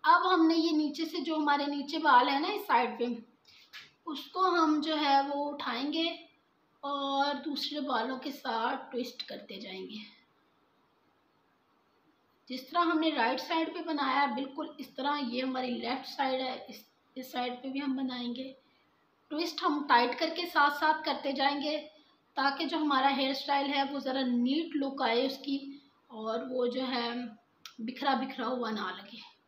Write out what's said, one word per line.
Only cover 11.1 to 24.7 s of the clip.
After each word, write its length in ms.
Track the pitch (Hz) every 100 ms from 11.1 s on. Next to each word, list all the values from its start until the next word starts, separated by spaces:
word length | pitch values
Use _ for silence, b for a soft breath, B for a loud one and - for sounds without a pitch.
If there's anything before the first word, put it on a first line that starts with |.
| _ _ _ _ _ _ _ _ _ _ _ _ _ _
जिस 120 | 254
तरह 180 | - 339
हमने 280 | 339 311 320
right 280 | 285 233 269
side 340 | - 330 320
पे 80 | 349
बनाया 360 | 330 285 269 269
है 140 | 277
बिल्कुल 400 | 233 277 - 311 -
इस 160 | 262
तरह 220 | - 277 294
ये 160 | 247 240
हमारी 300 | 262 254 254
left 320 | 233 233 262 -
side 340 | - 269 254
है, 240 | 254 254
इस, 200 | - 208 - _ _
इस 160 | 262 247
साइड 220 | 247 247
पे 160 | 247 269
भी 100 | 269
हम 160 | 285 262
बनाएंगे। 460 | 262 247 240 247 269 - b b b b _ _ _
twist 320 | 302 339 -
हम 200 | 370 294 -
tight 280 | 240 247 -
करके 260 | 330 349 339
साथ 320 | 320 285 -
साथ 240 | 311 311
करते 300 | 320 262 277
जाएंगे 440 | 277 285 285 294 302 - b b b _ -
ताकि 280 | 269 277
जो 120 | 302 330
हमारा 300 | 302 269 269
हेयर 240 | 269 269
स्टाइल 320 | 277 - 277 285
है 140 | 285
वो 140 | 277 285
ज़रा 200 | 269 269
neat 520 | 254 240 247 302 320